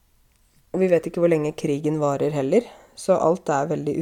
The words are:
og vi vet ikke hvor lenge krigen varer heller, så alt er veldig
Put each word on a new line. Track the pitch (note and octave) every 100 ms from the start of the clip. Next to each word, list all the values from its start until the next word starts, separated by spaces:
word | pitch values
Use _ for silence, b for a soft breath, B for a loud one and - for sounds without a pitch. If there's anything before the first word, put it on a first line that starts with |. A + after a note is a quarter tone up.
| _ _ _ _ _ _ _
og | F3+
vi | F#3
vet | E3 F3
ikke | F3
hvor | E3+
lenge | D#3+ D3+ -
krigen | D#3+ C#3+ D3+ D#3
varer | D3 C3+ C#3+ D3
heller, | C3+ G3+ - B B -
så | - F#3
alt | D#3 F3+ -
er | C#3+ D3+
veldig | D3+ D3 D3